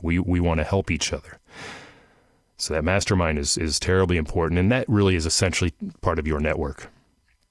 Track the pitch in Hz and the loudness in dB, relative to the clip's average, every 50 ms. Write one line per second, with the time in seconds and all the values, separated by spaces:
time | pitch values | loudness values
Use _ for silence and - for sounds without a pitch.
0 | - 82 85 90 - - 90 90 87 85 82 78 - - - 98 92 - 87 80 | -2 0 0 0 2 2 0 2 2 2 2 0 0 0 0 0 0 0 -2 -4
1 | - - - 76 - - - - _ _ - - - - - - - - - - | -2 -4 -6 -8 -10 -16 -20 -20 _ _ -20 -18 -16 -16 -16 -18 -20 -20 -20 -20
2 | - _ _ _ _ _ _ _ _ _ _ _ - - 76 80 78 82 92 101 | -20 _ _ _ _ _ _ _ _ _ _ _ -8 -4 -4 -2 0 2 0 0
3 | - - 104 92 87 80 78 73 71 71 - - 82 80 76 - - - 92 95 | 2 2 2 2 2 2 0 -2 -2 -2 -2 -2 -2 -2 -2 -2 0 2 4 4
4 | 95 87 90 85 78 - - - 82 80 80 87 90 98 123 131 123 - 117 104 | 4 4 2 0 0 -2 -2 -2 0 2 2 2 4 4 2 2 2 2 2 4
5 | 101 95 92 85 78 82 - - - 92 85 - 92 87 - _ 104 98 82 - | 4 4 4 2 0 0 0 2 2 0 0 0 -2 -2 -2 _ -10 -10 -10 -4
6 | - 95 82 82 76 76 78 73 76 76 76 - 78 71 71 - - - _ _ | -2 -2 0 0 0 -2 -2 0 0 0 0 -2 -2 -6 -6 -10 -14 -20 _ _
7 | _ _ _ _ _ _ _ _ _ _ | _ _ _ _ _ _ _ _ _ _